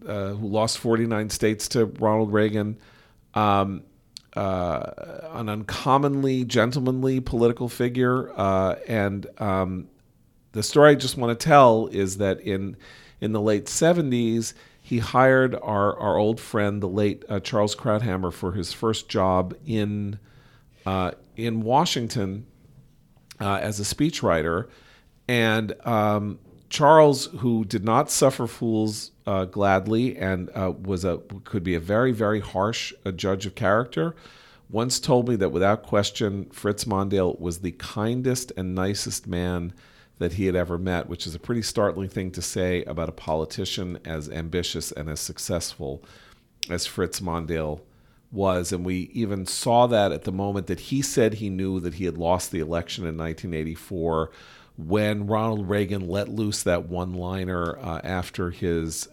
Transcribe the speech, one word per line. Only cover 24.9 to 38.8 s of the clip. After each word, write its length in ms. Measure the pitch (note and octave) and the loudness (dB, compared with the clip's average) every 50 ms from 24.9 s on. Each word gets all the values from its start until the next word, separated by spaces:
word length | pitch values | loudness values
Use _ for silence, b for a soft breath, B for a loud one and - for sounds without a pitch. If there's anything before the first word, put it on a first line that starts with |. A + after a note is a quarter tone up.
| b b b b b _ _ | b b b b b _ _
And, 480 | - B2 A#2+ A2+ A2+ G#2+ A2 A2 G2+ - - - | 0 2 2 4 2 2 0 0 -4 -6 -6 -4
um, 540 | A#2+ A#2 G#2+ G#2+ G#2+ G#2 G#2 G#2 G#2 F#2+ - - - - - - - | 0 2 2 2 2 2 0 -2 -4 -6 -10 -14 -20 -20 -20 -12 -8
Charles, 580 | - - D3+ C#3+ D#3+ D#3 D#3 D3 C#3 B2 - - - | 0 6 8 10 10 12 10 10 6 2 -2 -8 -6
who 280 | - A#2+ B2 A#2 A2 A2 | -2 0 2 2 2 0
did 180 | G2 - G#2 F#2 | 0 -2 -2 2
not 240 | A2+ A2+ C3 D3+ - | 2 4 4 2 2
suffer 380 | - - D3 C3 - - B2 | 2 4 4 4 4 2 -2
fools, 640 | A2+ - - B2 A2+ A2 A2 A2 G#2+ G#2+ - - - - _ _ | -6 -4 -4 -2 0 2 2 0 0 -2 -6 -10 -14 -18 _ _
uh, 180 | G2+ G2+ F#2+ F#2+ | -2 0 0 -2
gladly 720 | F#2 - G#2 G2+ G2 F#2+ F#2+ F#2 G#2 A2 A2+ B2 C3 - | -2 0 2 4 4 4 4 4 2 0 2 2 0 -2
and, 320 | - F#2 F#2+ F#2+ F2+ F2 - - | -2 -2 -2 -2 -2 -4 -6 -4
uh, 180 | - F#2+ F#2 F2 - | -4 -2 -2 -4 -4
was 240 | F#2 F#2+ G2 F2 F2+ | -4 -4 -2 0 0
a, 140 | F#2 E2 - - - G2+ G2 - | 0 -2 -2 -4 -10 -16 -16 -10
could 200 | - - G#2 E2+ | -6 -6 -4 -2
be 120 | F#2 F2 | 0 0
a 40 | E2+ | 0
very, 320 | D#2+ F2+ G2+ A2+ B2+ C3 | 0 0 2 2 2 2
very 280 | A#2+ G#2 A2 G#2 G#2+ G#2 | 2 2 0 0 0 0
harsh, 520 | F2 - - F#2 G2 G#2+ A#2 - - - - - - | -2 -4 -2 0 0 0 -2 -4 -8 -10 -10 -10 -8
uh, 60 | G2+ | -8
judge 340 | F2+ E2 G2+ F#2+ G2 F#2+ G2+ | -6 -2 -2 -2 -2 -2 -4
of 80 | G2 - | -8 -6
character, 640 | - A2+ F#2 G2+ A2+ B2+ D3+ - D#3+ D#3+ E3+ E3 B B B B B B B B B B - | -2 2 2 4 2 2 0 -2 -2 -2 -2 -4 B B B B B B B B B B -6
once 280 | - G#2+ A#2+ B2+ B2+ - | -2 -2 -2 0 -2 -2
told 300 | - - C3+ B2 A#2 A#2+ | 0 2 2 4 4 2
me 60 | A#2+ | 0
that 160 | G2+ F#2+ E2+ | 2 0 0
without 320 | C2 E2+ F#2+ G2+ G#2+ A2+ - | 2 2 4 4 2 2 0
question, 600 | - - G#2 G2+ - - - A#2 G2+ G2 G2 - - | 0 0 2 2 0 -2 -2 -2 -2 -2 -4 -8 -10
Fritz 360 | - - - G2+ G#2 - - | -10 -4 -2 -2 -2 -2 -2
Mondale 540 | B2 G2+ F#2+ G2 G2 G2+ G2 F#2 F2 - - | -2 -2 0 0 2 2 2 2 2 0 -2
was 200 | E2 F2+ E2+ F2 | -4 -6 -4 -4
the 140 | F#2+ F2 - | -6 -6 -6
kindest 800 | - - - - G#2+ G#2 A2+ A#2+ B2+ B2+ C3 B2+ B2+ - - - | -8 -12 -10 -4 -2 -2 0 0 0 0 0 0 -2 -4 -6 -6
and 160 | - F#2 F#2 F#2 | -6 -6 -4 -2
nicest 540 | F#2 | 0